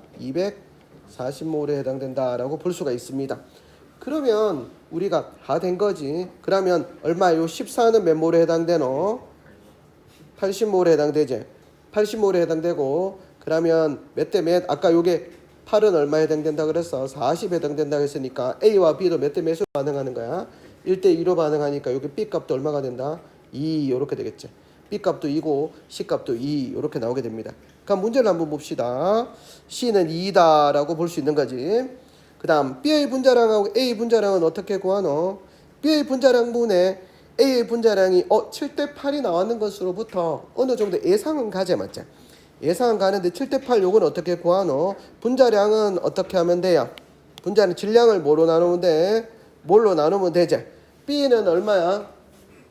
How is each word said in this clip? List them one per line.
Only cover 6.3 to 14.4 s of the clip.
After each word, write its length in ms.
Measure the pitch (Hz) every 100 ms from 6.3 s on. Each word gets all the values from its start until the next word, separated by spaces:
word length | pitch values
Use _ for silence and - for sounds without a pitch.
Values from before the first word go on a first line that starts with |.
| -
그러면 460 | - 196 185 175 - -
얼마? 320 | 156 170 185
요 120 | 160 165
십사는 560 | - 214 - 233 220
몇 140 | 170 156
몰에 240 | 165 170
해당되노? 800 | 165 165 170 170 127 135 196 247 - - - - - - _ _ _ _ - -
팔십 300 | 196 196 214
몰에 240 | 190 175
해당되지. 520 | 151 147 147 139 113 - - _ _ _
팔십 260 | 208 208 220
몰에 220 | 202 180
해당되고, 800 | 165 160 170 151 135 151 190 190 - _
그러면 600 | - 160 165 165 156 135 -
몇 160 | - -
대 100 | 196